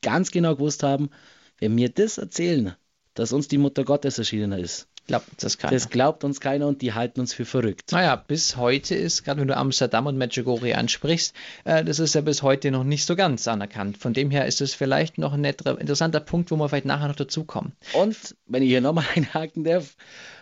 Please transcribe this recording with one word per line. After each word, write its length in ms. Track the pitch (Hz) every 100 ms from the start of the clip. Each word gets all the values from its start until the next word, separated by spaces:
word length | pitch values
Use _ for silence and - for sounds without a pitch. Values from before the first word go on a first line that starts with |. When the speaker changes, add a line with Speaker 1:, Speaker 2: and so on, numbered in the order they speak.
Speaker 1:
ganz 300 | - 135 185
genau 240 | 180 165
gewusst 280 | 139 147 143
haben, 280 | 143 139 143 - - - _ _
wenn 180 | 107 117
wir 140 | 123
das 260 | 147 214 -
erzählen, 560 | 190 - 170 160 98 87 _ _ _
dass 220 | - 113
uns 140 | 131 139
die 100 | 143
Mutter 260 | 143 139
Gottes 320 | 131 143 139 120
erschienen 360 | 110 110 104
ist, 360 | 98 87 - - - -
Speaker 2:
Glaubt 220 | 120 -
uns 100 | -
das 160 | - -
keiner. 140 | 139
Speaker 1:
das 180 | 131 120
glaubt 340 | 123 139 156
uns 160 | 143 139
keiner 260 | 139 143 147
und 140 | 139
die 140 | 127
halten 260 | 110 120 131
uns 140 | 123
für 100 | -
verrückt. 480 | 120 131 113 95 -
Speaker 2:
Naja, 240 | 170 180 127
bis 400 | - 151 - 131
heute 380 | 120 135 -
ist, 300 | 160 170 -
gerade 160 | - 143
wenn 80 | 135
du 80 | 131
Amsterdam 500 | 135 131 123 117 143
und 100 | 135
Medjugorje 640 | 123 131 120 120 120 117
ansprichst, 560 | 117 - 139 165 - - - -
äh, 200 | - 160
das 140 | 165 147
ist 160 | 156
ja 80 | 156
bis 200 | 151 143
heute 280 | 135 135 139
noch 140 | 131
nicht 200 | 135 147
so 120 | - 175
ganz 300 | 185 120 -
anerkannt. 500 | 110 101 110 101 104
Von 160 | 127
dem 160 | 120 143
her 160 | 143 127
ist 160 | 131
es 100 | 139
vielleicht 460 | - 135 135 160 -
noch 160 | 151
ein 80 | 143
netter, 360 | 143 139 139 131
interessanter 420 | 147 143 165 151
Punkt, 300 | 151 175 170
wo 60 | 160
wir 120 | 147
vielleicht 160 | 143 139
nachher 220 | 139 147
noch 80 | 143
dazukommen. 560 | 139 - 160 - - - -
Speaker 1:
Und 420 | 143 202 220 - - _
wenn 160 | 127
ich 80 | 131
hier 100 | 127
nochmal 240 | 127 165 135
<laughs> 40 |
einhaken 500 | - 143 160 160 -
darf, 300 | 156 175 139 _ - - - -